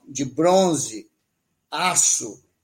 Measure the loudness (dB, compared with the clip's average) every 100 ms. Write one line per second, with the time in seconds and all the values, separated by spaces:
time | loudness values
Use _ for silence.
0 | -16 -10 -6 0 4 4 4 0 -4 -12
1 | -18 _ _ _ _ _ _ -4 -2 2
2 | 0 0 -6 -14 _ _